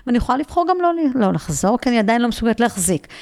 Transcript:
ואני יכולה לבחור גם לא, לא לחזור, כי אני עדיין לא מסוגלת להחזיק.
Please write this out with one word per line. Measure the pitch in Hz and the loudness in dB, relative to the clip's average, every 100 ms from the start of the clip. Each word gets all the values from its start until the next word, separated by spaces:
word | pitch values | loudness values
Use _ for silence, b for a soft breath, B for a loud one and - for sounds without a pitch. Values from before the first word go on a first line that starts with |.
| - | -2
ואני | 240 | -2
יכולה | - 254 | 0 -2
לבחור | 302 349 349 | -2 -2 0
גם | 359 | 2
לא, | 349 339 294 254 | 2 2 0 2
לא | 196 | 0
לחזור, | 160 - 143 190 240 | 0 -4 -2 0 0
כי | 254 | 0
אני | 240 | 0
עדיין | 202 233 | 2 2
לא | 240 | 0
מסוגלת | 226 233 220 | 0 0 2
להחזיק. | 233 - 180 165 - B | 0 0 -2 -2 -4 B